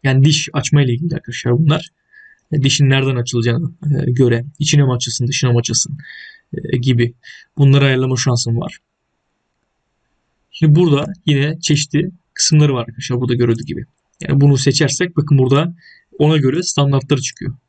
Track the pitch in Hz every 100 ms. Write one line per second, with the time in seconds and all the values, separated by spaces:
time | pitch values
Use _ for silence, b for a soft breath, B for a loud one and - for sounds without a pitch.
0 | 139 131 143 151 - 139 - 147 131 120
1 | 170 147 - 117 120 127 160 156 - _
2 | b b b b _ 151 135 139 139 135
3 | 131 127 120 120 117 117 170 - 151 135
4 | - 123 120 117 139 _ 147 147 135 123
5 | 120 - 120 - 127 120 120 113 - 147
6 | B B B B _ - - 123 127 120
7 | 117 - B B B - 139 139 139 127
8 | 127 127 131 120 117 117 - - _ _
9 | _ _ _ _ _ _ _ _ _ _
10 | _ _ _ _ _ - 156 151 175 143
11 | - - - 139 147 170 - 151 - 143
12 | 185 - _ - - 156 147 127 113 -
13 | - 123 123 120 120 113 - - - _
14 | _ _ - 139 143 135 143 - 143 -
15 | 180 160 147 139 127 139 170 170 b b
16 | b - 151 156 131 156 - - 139 139
17 | 135 139 123 - 127 -